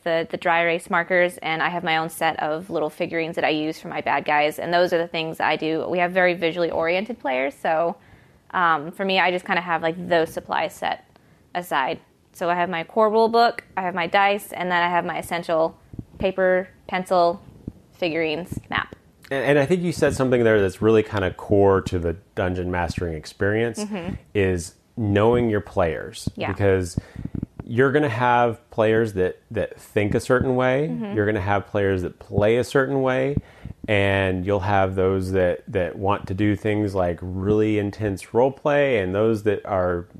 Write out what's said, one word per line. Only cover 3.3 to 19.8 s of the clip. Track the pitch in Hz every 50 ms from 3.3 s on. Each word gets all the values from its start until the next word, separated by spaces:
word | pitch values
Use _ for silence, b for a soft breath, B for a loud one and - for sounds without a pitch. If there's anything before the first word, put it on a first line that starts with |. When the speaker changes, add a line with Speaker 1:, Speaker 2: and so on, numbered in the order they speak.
| 165
Speaker 1:
that | 175 165
I | 131
use | 156 151 151 156 160 -
for | -
my | 175 147 151
bad | 147 - 135 143 143
guys, | - 151 147 147 151 151 -
and | - - 175
those | 175 180 175 180
are | 165
the | 165
things | 170 - 165 160 160 160 -
I | - 110 156
do. | 156 - 156 160 160 135 -
We | 143 180
have | 175 175
very | 180 190 180 180 175
visually | 175 175 165 160 180 175 160
oriented | - 160 165 165 170 185 214 214 240 -
players, | - 294 262 254 262 277 277
so, | - - 190 165 156 165 170 - b b b b b b b b b b -
um, | - 170 180 165 160 151 143 165
for | 180 - 202
me, | 190 190 190
I | 170 180
just | 180 180 180
kinda | - 196 175 175
have, | 180 170 160 156
like, | 165 165 180 175 180
those | 175 170 160 165
supplies | - 180 180 - 190 143 156 170 -
set | - - - - - - _ b b b b b b b _ -
aside. | 175 175 - 170 147 135 143 165 - - _ _ _ _ _ _
So | - 190 170
I | 175
have | 180 175 180
my | 180 165 165
core | 165 - 226 220 214
rule | 208 226 226 226
book, | 226 233 233 233 233 - - - -
I | - 190
have | 180 185
my | 185 170
dice, | 170 - 202 196 202 202 202 - - -
and | - 180 180
then | 180 175 175
I | 175
have | 180 170 170
my | 180 160 151
essential | 180 - 180 170 175 - 170 160 160 165 - - _ _ - - - - - -
paper, | - 190 190 185 190 185 185 185 190 - - _ _
pencil, | - - 185 185 - 196 180 170 170 175 202 - - - - - - - - - _ _
figurines, | - - 175 151 165 165 156 151 156 175 - - - - -
map. | - 107 - - - - _ _ _ _ - -
Speaker 2:
And, | 135 135 120
and | 123 143 147
I | 139
think | 131 180 185